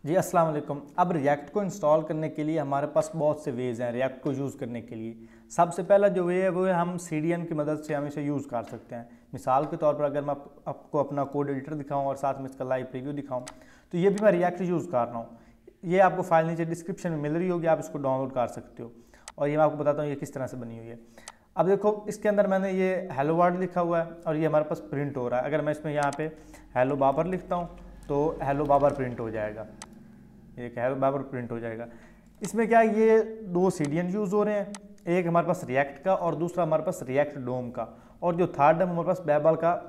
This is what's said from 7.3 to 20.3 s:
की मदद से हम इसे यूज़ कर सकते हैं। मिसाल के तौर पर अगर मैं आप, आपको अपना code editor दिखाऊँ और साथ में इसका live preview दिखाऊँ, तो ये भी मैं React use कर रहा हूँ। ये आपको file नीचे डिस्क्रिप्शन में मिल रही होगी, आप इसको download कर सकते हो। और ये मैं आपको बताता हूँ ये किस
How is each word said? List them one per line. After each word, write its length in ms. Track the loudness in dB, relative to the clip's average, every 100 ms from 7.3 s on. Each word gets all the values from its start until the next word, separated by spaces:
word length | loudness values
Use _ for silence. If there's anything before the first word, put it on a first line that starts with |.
| -2
की 100 | -2
मदद 280 | -2 -2 -2
से 120 | -2
हम 120 | -4 -4
इसे 160 | -4
यूज़ 240 | -2 -2 -2
कर 140 | -6
सकते 320 | -6 -12 -12
हैं। 140 | -14 -14 -20 _
मिसाल 300 | -8 2 2
के 120 | 2 0
तौर 180 | 2
पर 100 | 2
अगर 180 | 0 0
मैं 80 | -2
आप, 140 | -6 -8 -14 -12
आपको 300 | -12 -4 -2
अपना 260 | 0 -2
code 260 | -2 -2 -2
editor 240 | -4 -6
दिखाऊँ 320 | -10 -4 -4 -2
और 100 | -2
साथ 220 | -4 -4
में 60 |
इसका 200 | -8 -8
live 220 | -4 -4 -4
preview 260 | -8 -8
दिखाऊँ, 320 | -8 -6 -8 -8 -18 -20 -20 _
तो 60 | 2
ये 120 | 2
भी 140 | 6
मैं 60 | 4
React 280 | 4 2 -2
use 260 | -2 -2 0
कर 160 | -2 -2
रहा 120 | -6
हूँ। 200 | -12 -16 -20 -20 -20 _
ये 140 | -2 4
आपको 220 | 4 4
file 240 | 2 2 2
नीचे 180 | -2
डिस्क्रिप्शन 460 | -4 -6 -8 -6 -4
में 80 | -2
मिल 140 | -2
रही 160 | -2 0
होगी, 180 | 0 2
आप 120 | 0
इसको 200 | 0 -4
download 340 | -2 -2 -2
कर 120 | -2 -2
सकते 340 | -4 -16 -16
हो। 80 | -16 -16 -20 -20 -20 -4
और 100 | 0
ये 80 | 4
मैं 80 |
आपको 120 | 4 4
बताता 260 | 0 0
हूँ 80 | -2
ये 60 | -4
किस 160 | -8